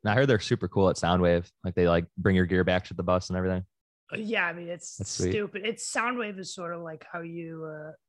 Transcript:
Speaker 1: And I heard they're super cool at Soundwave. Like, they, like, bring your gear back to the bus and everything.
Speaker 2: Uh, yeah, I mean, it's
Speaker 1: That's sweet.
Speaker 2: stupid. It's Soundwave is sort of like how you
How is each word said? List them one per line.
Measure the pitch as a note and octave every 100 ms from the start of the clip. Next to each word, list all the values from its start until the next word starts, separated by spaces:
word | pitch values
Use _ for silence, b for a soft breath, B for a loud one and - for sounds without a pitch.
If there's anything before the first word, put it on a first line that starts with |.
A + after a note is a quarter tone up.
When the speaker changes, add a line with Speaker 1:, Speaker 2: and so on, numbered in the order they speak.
Speaker 1:
And | G#2+
I |
heard | G#2+ C#3
they're | A2
super | - B2 F2+
cool | - F#2+
at | -
Soundwave. | E2+ F2+ F2 E2+ E2+ _
Like, | F#2+
they, | F2+ F2
like, | E2+ E2+ -
bring | F#2 F#2
your | F2
gear | F#2
back | F2+ F#2 -
to |
the | F2
bus | F2 F#2 -
and | F#2
everything. | F#2 F#2 F2+ _ _ _ _
Speaker 2:
Uh, | G#3
yeah, | G#3+ A3 F3
I |
mean, | E3+ E3+
it's | F3 - -
Speaker 1:
That's | F#2+
sweet. | - F2+
Speaker 2:
stupid. | G#3 G#3 -
It's | G#3+ A3+ -
Soundwave | B3+ A#3 B3 G#3+ F#3+
is | F3+
sort | - E3+
of | E3+
like | E3 D#3 -
how | F3
you | E3+ E3+ E3 E3 D#3+ D#3 D#3 D#3